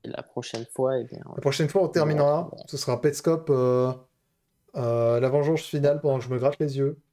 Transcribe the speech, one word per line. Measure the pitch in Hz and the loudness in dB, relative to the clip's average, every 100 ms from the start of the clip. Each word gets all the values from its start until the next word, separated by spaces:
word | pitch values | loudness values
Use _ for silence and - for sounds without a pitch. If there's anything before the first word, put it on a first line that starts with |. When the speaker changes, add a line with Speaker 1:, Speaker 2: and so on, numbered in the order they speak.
Speaker 1:
Et | 110 | -12
la | - | -12
prochaine | - - - 113 117 | -10 -10 -8 -10 -10
fois, | - 131 131 | -4 -2 -2
eh | |
bien, | 117 - - | -6 -14 -12
Speaker 2:
La | - | -4
prochaine | 139 139 151 | -2 0 0
fois, | 196 | 2
on | 180 | 2
Speaker 1:
bon, | |
Speaker 2:
terminera. | 170 151 151 143 151 170 | 2 2 2 2 2 -4
Speaker 1:
bon. | - - | -12 -12
Speaker 2:
Ce | 139 | -8
sera | - 120 | -4 0
Petscop, | 151 147 165 165 160 | 0 0 0 0 2
euh, | 135 127 127 127 127 _ _ _ _ _ _ _ - | 2 4 4 2 -2 _ _ _ _ _ _ _ -4
euh, | 120 117 117 120 | 0 2 4 4
la | 131 | 2
vengeance | 143 147 160 | 2 2 0
finale | - 147 143 143 | -2 0 2 2
pendant | 147 131 | 0 0
que | |
je | 120 | -2
me | 123 | 0
gratte | 131 - | 0 0
les | 151 135 | -2 0
yeux. | 139 151 _ | -2 -4 _